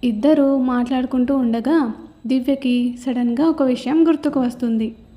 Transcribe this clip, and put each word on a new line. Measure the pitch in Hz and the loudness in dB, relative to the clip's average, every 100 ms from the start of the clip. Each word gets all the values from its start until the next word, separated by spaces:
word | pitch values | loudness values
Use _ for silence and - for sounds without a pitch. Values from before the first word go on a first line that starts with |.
ఇద్దరూ | 247 208 269 311 277 277 | -2 0 2 4 4 2
మాట్లాడుకుంటూ | 254 247 240 262 254 254 247 277 | 0 0 -2 -2 -2 -2 0 0
ఉండగా | 240 226 226 330 247 220 - - 220 | 0 -2 0 0 0 -6 -16 -14 -2
దివ్యకి | 254 254 269 262 247 247 240 - | -2 0 -2 0 0 -2 -4 -6
సడన్గా | 247 240 233 320 | -2 -2 2 0
ఒక | 311 | 2
విషయం | 269 247 240 311 320 | 0 0 0 2 4
గుర్తుకు | 311 302 285 | 2 0 -2
వస్తుంది. | 247 240 240 226 220 226 - | -2 -2 -2 -2 -4 -8 -20